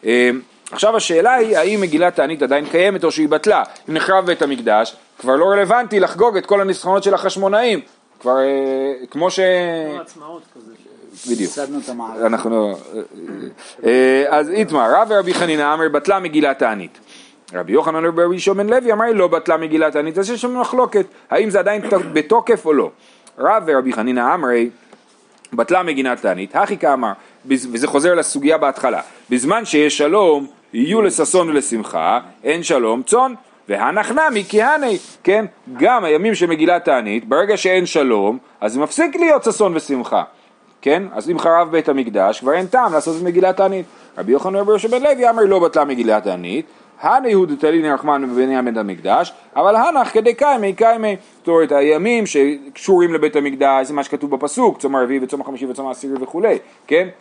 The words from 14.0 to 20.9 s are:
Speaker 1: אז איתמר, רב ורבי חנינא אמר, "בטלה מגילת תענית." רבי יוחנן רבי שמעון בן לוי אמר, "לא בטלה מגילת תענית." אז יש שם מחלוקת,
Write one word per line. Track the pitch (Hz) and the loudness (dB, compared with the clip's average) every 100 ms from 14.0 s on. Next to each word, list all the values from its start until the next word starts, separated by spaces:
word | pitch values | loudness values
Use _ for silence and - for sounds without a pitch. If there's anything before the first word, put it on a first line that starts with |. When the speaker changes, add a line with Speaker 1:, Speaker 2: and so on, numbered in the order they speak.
| 131 131 139 | 4 2 2
Speaker 1:
אז | 151 151 | 0 0
איתמר, | 196 214 151 117 | -2 -2 0 2
רב | 156 214 | 2 2
ורבי | 208 180 | 0 0
חנינא | 180 170 156 147 | -2 -2 0 -2
אמר, | 156 160 | 0 0
"בטלה | 147 143 196 | -2 0 -2
מגילת | 180 151 143 135 | 0 0 0 0
תענית." | 123 104 85 - _ - - _ - | -2 -2 -10 -18 _ -20 -20 _ -12
רבי | 90 85 | -10 0
יוחנן | 120 156 160 | 0 0 -2
רבי | 165 165 175 180 | -2 0 0 0
שמעון | 180 196 208 | -2 -2 0
בן | |
לוי | 247 247 | 0 0
אמר, | 208 233 | 0 0
"לא | 220 180 | 2 2
בטלה | 165 165 160 | 0 0 -2
מגילת | 160 156 156 | 0 0 0
תענית." | 147 156 160 | 0 -4 -4
אז | 196 | -4
יש | 240 | -4
שם | 247 247 | -6 -4
מחלוקת, | 240 254 247 | -2 0 0